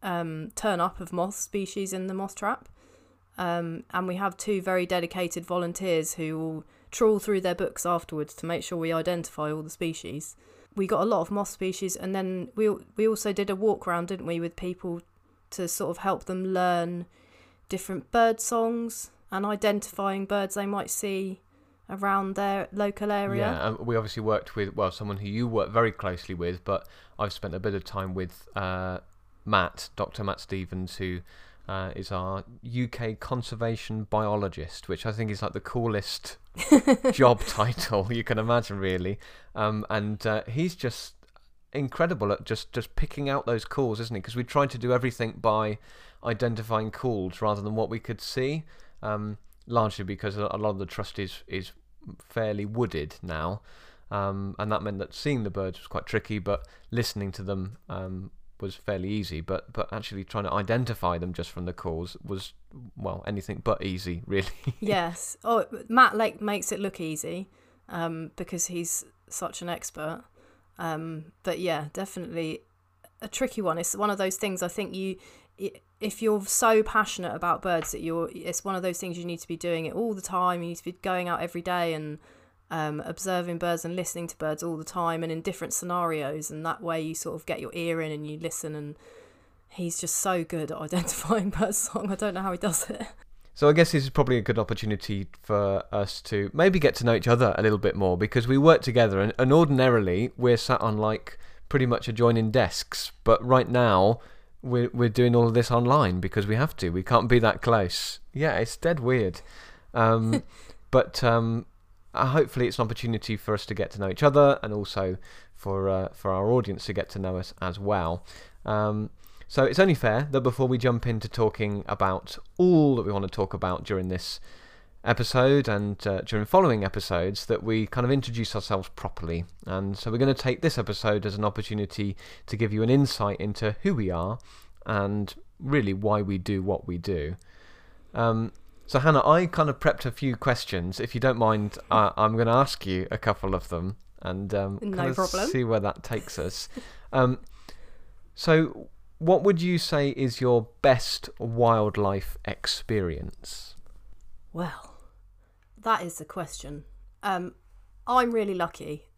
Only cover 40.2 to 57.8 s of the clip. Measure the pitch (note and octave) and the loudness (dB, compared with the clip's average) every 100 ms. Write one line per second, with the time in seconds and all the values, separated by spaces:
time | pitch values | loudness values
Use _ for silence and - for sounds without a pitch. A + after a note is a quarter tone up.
40.2 | A2+ G#2+ - A2+ F3 E3+ B2+ - - - | -2 -2 -2 -2 -2 -2 -6 -6 -14 -18
41.2 | - - - - _ C3+ C3+ - E3+ D#3+ | -20 -20 -20 -20 _ -4 -4 0 0 2
42.2 | G#2 G2+ - A2 - - A#2 - - - | 0 0 -2 -6 -4 -6 -6 0 0 0
43.2 | C#3 C#3 A#2+ A#2 - - C3 G#2+ A#2 A2+ | -2 -2 0 -2 -2 -2 0 -2 -4 -6
44.2 | F2+ A#2 B2 D3 C#3 A#2+ B2 B2 B2+ A#2 | -6 -6 -2 2 2 0 0 2 2 -2
45.2 | A2+ - A2+ G#2+ G#2+ G#2 - - - - | -4 0 2 2 0 -4 -10 -20 -20 -10
46.2 | - A2+ A#2+ A2+ A2 A2 A2 - C3 A2 | -4 0 0 -2 -2 -2 -2 -4 -2 0
47.2 | F#2 F#2 A2 G#2 G#2 G#2+ A2+ A2+ - A2 | -2 -2 0 0 -2 -2 -2 -4 -8 -10
48.2 | - - C3 D#3 D#3 - - - G#2+ G#2+ | -6 -2 -2 -2 -6 -16 -20 -10 -6 -4
49.2 | G#2+ G#2 - - - A#2 A2 - F#2+ G2 | -4 -8 -14 -20 -2 2 2 0 -8 -4
50.2 | G#2+ G2+ G#2 G2+ G#2+ G2 F#2+ - G2+ - | -4 -2 -4 0 -2 -2 -6 -6 -8 -6
51.2 | F#2+ - - F#2 F#2 - _ - - - | -8 -8 -8 -8 -8 -16 _ -20 -18 -18
52.2 | - - A2 G#2 G#2 A2 A#2 E2+ D2 - | -10 -4 -2 -2 -4 -2 -2 -2 -6 -10
53.2 | F2 D#2+ D#2+ G2+ - - - - - G#2 | -8 -4 -4 -6 -10 -20 -20 -20 -8 -4
54.2 | G2 G2 G2 - G#2+ G#2+ G2+ G2 F#2+ - | -4 -4 -6 -6 -2 -2 -2 -6 -8 -6
55.2 | D3 C3+ G#2+ F#2 F#2+ F#2 - F2 - A2 | -2 -2 -2 -4 -6 -6 -8 -8 -4 -4
56.2 | - G#2 F#2 G2+ - - - A#2 A2+ - | -2 -6 -2 -4 -6 -20 -6 -4 -2 -4
57.2 | G2 F#2 F#2+ G2 F#2 A2 | -6 -8 -6 -6 -6 -10